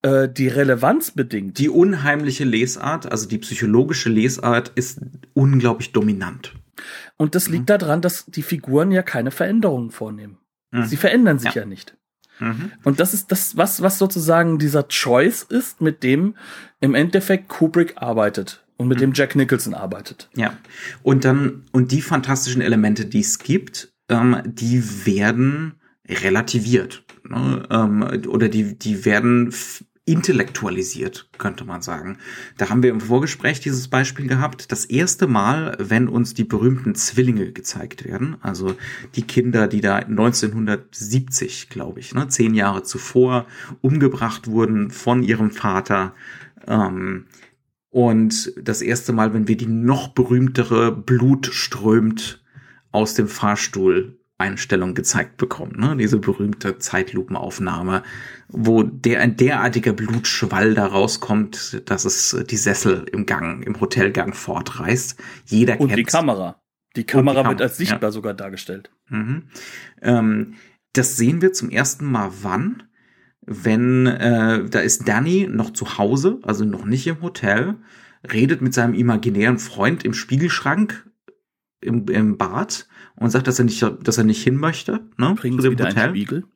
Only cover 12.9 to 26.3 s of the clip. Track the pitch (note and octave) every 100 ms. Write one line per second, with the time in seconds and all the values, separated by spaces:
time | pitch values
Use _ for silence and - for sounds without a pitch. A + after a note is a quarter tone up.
12.9 | C#3 F#3 G#3+ - F#3+ - - G3 - F#3
13.9 | F#3+ F#3+ F#3+ D#3+ E3 E3+ D#3+ D3+ D3 C#3
14.9 | - C3 B2 D#3 A3+ - A#3+ - - D#3+
15.9 | D#3 B2+ C#3 F#3+ G#3+ - - - _ C3+
16.9 | C#3 E3 F#3+ F#3+ F#3+ - - D#3+ E3 E3+
17.9 | - A#2+ A2+ G#2+ G#2 F#2+ - _ _ B2
18.9 | B2 C3+ C3+ C3+ C#3+ C3+ C3 A2 - F#2+
19.9 | F#2+ - - - - A2 - - - -
20.9 | - - C3+ C3+ C3+ C#3 - - C3 B2
21.9 | C#3 - D3+ C3 C3 B2 B2+ D#2+ A2+ G#2+
22.9 | G#2+ G2 G#2+ G#2 - - F3 - - -
23.9 | _ _ A#2 B2 A#2+ - A2 A2+ B2 A2
24.9 | G2+ - G2 G#2 A2+ C3 C#3+ D#3+ - _
25.9 | _ - F2+ F#2+